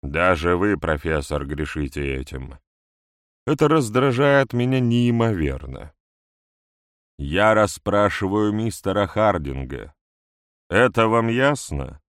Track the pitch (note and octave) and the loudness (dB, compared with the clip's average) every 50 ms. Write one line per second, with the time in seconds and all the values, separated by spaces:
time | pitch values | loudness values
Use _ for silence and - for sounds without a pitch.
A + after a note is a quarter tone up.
0 | - C#2 C#2+ D#2 F2 F#2 F#2 D#2 D#2 F2 F2+ F2 F#2 G#2 G2+ D2+ - E2 D#2 D2+ | -10 -6 -2 2 2 2 2 2 2 0 2 2 2 0 0 0 0 -2 -2 -2
1 | - E2 D#2+ D2+ C#2+ - D#2 C#2+ C#2+ C#2 D2 C#2+ D2+ C#2+ - D#2+ D2 C2+ - D2 | -2 -2 -2 -2 -2 -4 -6 -6 -4 -6 -6 -6 -8 -8 -6 -6 -6 -6 -6 -6
2 | C#2+ C#2 C2+ C2 C2 - - C2 C2 C#2 C2+ C#2 _ _ _ _ _ _ _ _ | -6 -6 -6 -6 -8 -10 -12 -12 -12 -14 -16 -20 _ _ _ _ _ _ _ _
3 | _ _ _ _ _ _ _ _ _ - D3+ C#3 D#3 D3 D#3 D#3+ C3+ G#2+ G#2+ B2 | _ _ _ _ _ _ _ _ _ -4 0 2 4 4 4 4 2 2 0 2
4 | C3 C#3+ A#2+ A#2+ C#3+ C#3+ C#3 C#3 C3+ - - A#2+ A#2+ B2+ C3 C3 B2+ A#2+ A#2 A#2+ | 2 2 2 2 4 4 4 4 2 2 0 -2 0 0 0 2 2 2 2 4
5 | A#2+ A#2+ A#2+ A#2 A2+ A2+ G#2+ F2+ D#2 C#2 C2+ B1+ B1+ C2 C2 G1+ - - _ _ | 2 2 2 2 2 0 0 0 -2 -2 -4 -6 -10 -12 -14 -14 -16 -16 _ _
6 | _ _ _ _ _ _ _ _ _ _ _ _ _ _ _ _ _ _ _ _ | _ _ _ _ _ _ _ _ _ _ _ _ _ _ _ _ _ _ _ _
7 | _ _ _ - D2 C#2 D#2 F#2 G#2 A2 A2 G#2+ G#2+ G2 - - _ - G2 G2+ | _ _ _ -10 -8 -4 0 2 4 4 6 4 2 2 0 -6 _ -2 0 2
8 | G#2 G2+ - - G#2 F#2+ G2 G#2 G#2+ G#2 G#2 G#2+ A2 A2+ G#2 - - G2 G2 G#2 | 2 2 0 -2 -4 -2 0 0 0 0 0 -2 -4 -4 -6 -6 -6 -4 -2 -2
9 | G2+ F#2 - G#2+ A2 G#2+ G2 F2 D2+ C#2 C2 C2+ C#2 B1+ C2+ B1 G1+ - _ _ | -2 -2 0 0 2 2 2 0 -2 -6 -8 -8 -8 -10 -10 -12 -12 -16 _ _
10 | _ _ _ _ _ _ _ _ _ _ _ _ _ _ - G2+ B2 B2 - A#2 | _ _ _ _ _ _ _ _ _ _ _ _ _ _ 2 4 4 4 4 2
11 | A2+ A2 A2 A#2 A2+ A2+ A#2 A#2+ C3 C#3 D3 - - - D#2 C#2+ C2+ B1+ - - | 2 2 2 2 0 0 0 0 0 0 0 -2 -6 -8 -8 -8 -8 -10 -12 -20
12 | _ | _